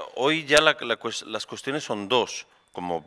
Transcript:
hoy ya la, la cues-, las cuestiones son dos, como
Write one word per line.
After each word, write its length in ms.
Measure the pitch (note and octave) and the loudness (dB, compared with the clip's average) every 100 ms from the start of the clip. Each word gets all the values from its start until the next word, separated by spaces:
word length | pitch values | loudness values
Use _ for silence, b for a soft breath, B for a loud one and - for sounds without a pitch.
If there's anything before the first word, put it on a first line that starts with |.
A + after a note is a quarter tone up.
| D#2 - | -6 0
hoy 300 | C3+ D#3+ C#3+ | 2 2 4
ya 160 | D3 | 6
la, 160 | D#3 C#3+ | 6 4
la 160 | A#2+ A2+ | 0 -4
cues-, 260 | A#2 A2 - | -4 -8 -6
las 200 | A2 - | -8 -8
cuestiones 380 | A2+ - D3 | -10 -6 -6
son 240 | - A2 G2+ | -4 -6 2
dos, 380 | B2 G2+ - - b b | 2 2 -2 -14 b b
como 300 | - F2+ E2+ | -10 -4 -4